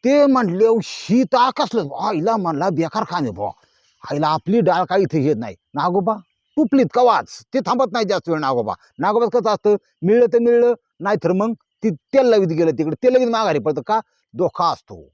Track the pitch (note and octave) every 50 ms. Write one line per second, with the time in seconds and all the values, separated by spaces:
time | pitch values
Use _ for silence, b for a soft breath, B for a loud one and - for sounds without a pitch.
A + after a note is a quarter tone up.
0 | _ A#3+ C#4 D4 C#4+ C#4 C4+ B3+ A#3 F#3+ E3+ F#3 A3 A3+ A3+ A3+ F3 - - -
1 | - - F#3+ B3 C4 F#3 - B3 A#3+ C4 B3 - D4 - - A#3 F3 C#3 - -
2 | F#3 G#3 G#3+ D#3 D#3 G#3+ A3+ A3 F#3 E3+ D#3+ C#3 F#3 G3 F3 D#3 E3 D#3 - G#3+
3 | - - E3+ F3 D3 A#2+ G2 F2 G2+ G2+ - _ _ _ _ _ _ _ _ _
4 | - - - D3 D#3 D3+ D#3 D3+ _ - G3+ A#3 G3+ E3+ F3 E3+ F#3 - F3+ G3
5 | G3 - - D#3+ B2+ D3 D3+ G#2+ A#2+ G#2+ F#2 _ _ _ _ C#3+ D3 F3+ F3+ G3+
6 | F#3 G3+ A3 G#3 F#3 _ _ _ _ _ _ - D#4 A3+ - C4+ B3 E3 - B3
7 | B3 A#3+ G#3+ D#3+ A2+ - - - - _ - C4 F3 F3 B3 B3 C4 A3 E3+ A#3+
8 | A3+ F3+ G3 F3+ - - E3+ D#3 D3+ C3+ C3 A#2+ A2 G#2 F#2 b b b b -
9 | C#3 F#3+ G#3+ A#3 A#3+ A3 - B3 F#3+ A3+ G#3 - _ G#3 G#3 G3+ _ _ _ _
10 | - F3+ G#3+ A#3+ A#3+ A#3 A#3+ A#3 A#3 A#3+ A#3+ A#3+ A#3+ A#3+ A#3+ - _ _ _ _
11 | D#3+ G3 G#3+ - - - F#3 F#3+ G3+ A3+ A3+ - _ _ _ _ - A3+ E3+ C#3
12 | _ _ - C4+ C4 A#3+ A#3 G#3 G3 E3 D#3+ D#3 E3+ D#3+ D3 A#2 D#3+ D#3 D#3 -
13 | - B3+ B3+ B3+ B3+ A#3 A3+ A3 A3 G3 D#3 D3 G#2+ D#3 D3+ - B2+ - G#3 A3+
14 | G#3+ _ _ _ _ _ _ A#2+ F3+ F3 _ - F3+ E3 D3 - _ _ G#2 E2+
15 | D2 _